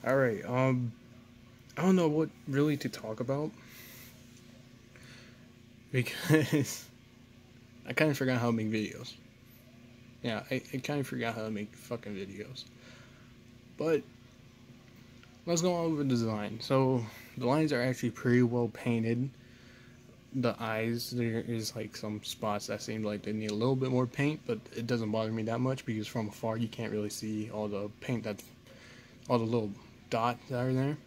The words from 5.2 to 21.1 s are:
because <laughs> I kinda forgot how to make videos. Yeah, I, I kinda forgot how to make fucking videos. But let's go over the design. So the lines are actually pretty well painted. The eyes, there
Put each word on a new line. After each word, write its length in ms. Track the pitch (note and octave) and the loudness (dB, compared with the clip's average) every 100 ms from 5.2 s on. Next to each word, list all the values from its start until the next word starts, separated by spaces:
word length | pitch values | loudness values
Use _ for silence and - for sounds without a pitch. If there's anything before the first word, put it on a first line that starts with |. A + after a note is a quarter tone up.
| - - - - - - - | -20 -20 -20 -20 -20 -20 -2
because 960 | B2+ A#2+ - - D#3 C#3 D3+ C3 - - - - - - - | 0 0 -4 4 6 6 2 2 -4 -12 -20 -20 -20 -20 -20
<laughs> 520 | - - - - - | -20 -20 -20 -18 -4
I 60 | |
kinda 200 | B2+ D#3 | 2 4
forgot 260 | C#3 C3 B2 | 4 2 2
how 80 | A#2+ | 2
to 60 | |
make 160 | A2+ G#2+ | 2 2
videos. 440 | A2 G#2 - B2+ - - - - - - - - - - - | 0 -2 -6 -14 -16 -20 -20 -20 -20 -20 -20 -20 -20 -20 -8
Yeah, 220 | A#2+ A2 - | -4 -4 -2
I, 40 | C3 | -4
I 220 | - C3+ | -2 -6
kinda 260 | - D3 | -2 -2
forgot 320 | C3+ B2+ A#2 A2+ | -2 -2 -2 -2
how 80 | |
to 80 | A2 | -4
make 240 | G#2+ G#2 - | -4 -6 -12
fucking 380 | - A#2 G#2 | -10 -8 -6
videos. 520 | G2+ G2 G2 G#2+ - - - - - - - - - - - - - | -8 -8 -10 -12 -12 -16 -18 -20 -20 -20 -20 -20 -20 -20 -20 -20 -4
But 260 | D3+ D3+ - - - - - - - - - - - - - - - | 0 0 -2 -20 -20 -20 -20 -20 -20 -20 -20 -20 -20 -20 -20 -14 -2
let's 160 | E3+ | 2
go 160 | F3+ F3 | 2 2
over 260 | E3 D3+ | 0 0
the 60 | C#3+ | 2
design. 500 | A#2+ A2+ G#2+ G#2 A#2 | 2 2 0 -4 -6
So 440 | - C3 C3 C3 A2 - - - | 2 4 4 2 0 -10 -14 -4
the 100 | B2 | 2
lines 260 | D3 D#3 | 4 4
are 80 | C3 | 2
actually 300 | B2+ B2+ B2 | 0 0 -2
pretty 320 | - B2 B2 | 0 4 6
well 240 | A#2+ A#2+ A#2 | 6 4 0
painted. 640 | - B2 A#2 A2+ A#2+ C3+ - - - - - - - - - - C3+ | -2 0 2 2 0 -2 -6 -20 -20 -20 -20 -20 -20 -20 -20 -8 0
The 200 | A#2+ G#2 | 0 0
eyes, 500 | A2+ A2 A2+ A#2 | -2 0 0 -2
there 300 | - | -4